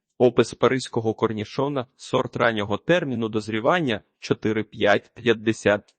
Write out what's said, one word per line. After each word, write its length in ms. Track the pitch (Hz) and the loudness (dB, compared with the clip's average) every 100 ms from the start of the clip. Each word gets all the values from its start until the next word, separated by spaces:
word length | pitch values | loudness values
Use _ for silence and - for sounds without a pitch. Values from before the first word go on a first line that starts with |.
| _ - | _ 2
Опис 360 | 123 120 117 | 2 4 0
паризького 600 | - 120 131 - - 110 | 2 0 2 -4 -4 -4
корнішона, 720 | 107 110 107 107 - 139 143 120 _ | -2 -2 -2 -8 -4 -4 -4 -8 _
сорт 420 | - 123 117 123 | -4 -4 -2 -2
раннього 400 | 120 110 101 101 | 0 0 -2 -4
терміну 520 | - 175 156 120 113 | 0 0 0 -4 -4
дозрівання 720 | 107 107 110 123 180 147 104 - _ | -4 -4 -2 0 0 0 -4 -8 _
чотири-п'ять-п'ятдесят 1800 | - - 107 110 104 117 101 104 - - 120 110 107 110 107 101 - | -4 -2 -2 -2 -4 0 2 2 0 -4 0 0 0 0 2 0 -2